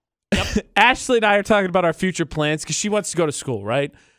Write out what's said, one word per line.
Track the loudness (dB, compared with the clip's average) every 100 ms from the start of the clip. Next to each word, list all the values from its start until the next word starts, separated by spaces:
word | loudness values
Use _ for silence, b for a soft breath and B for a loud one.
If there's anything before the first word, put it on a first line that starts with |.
| _ _ -4
<laughs> | -2 0 -4 0 4
Ashley | 4 2 0 2
and | 4
I | 2
are |
talking | 2 2 2
about | 2
our | 0
future | 0 -4 -2 -4
plans | -2 -2 -2
'cause | -4 -4
she | -2
wants | -2 -2
to | -2
go | -2
to |
school, | -2 -6 -6
right? | -2 -2 -2 b b